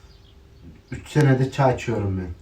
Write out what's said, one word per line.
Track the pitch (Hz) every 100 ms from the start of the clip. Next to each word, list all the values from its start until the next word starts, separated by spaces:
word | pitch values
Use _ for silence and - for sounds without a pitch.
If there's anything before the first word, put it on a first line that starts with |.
| - - - - - - - - -
Üç | 123 -
senedir | 147 135 131 131
çay | - 131
içiyorum | - - 107 98 92
ben. | 87 -